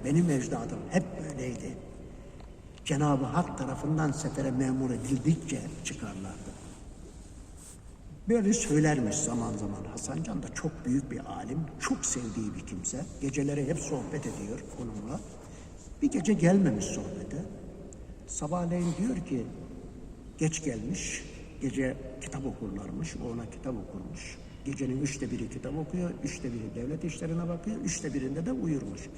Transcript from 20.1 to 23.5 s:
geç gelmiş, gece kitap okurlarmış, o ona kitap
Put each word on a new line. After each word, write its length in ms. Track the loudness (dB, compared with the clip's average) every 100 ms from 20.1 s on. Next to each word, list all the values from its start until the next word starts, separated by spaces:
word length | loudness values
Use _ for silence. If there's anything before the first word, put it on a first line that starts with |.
| -12 -12 2
geç 260 | 2 4
gelmiş, 600 | 0 0 0 -2 -2 -4 -8 -10 -12 -4
gece 360 | 0 2 2 0 -6 -8
kitap 240 | -6 -4 -4
okurlarmış, 680 | -4 -4 -4 -4 -4 -4 -4
o 180 | -4
ona 160 | -4
kitap 260 | -6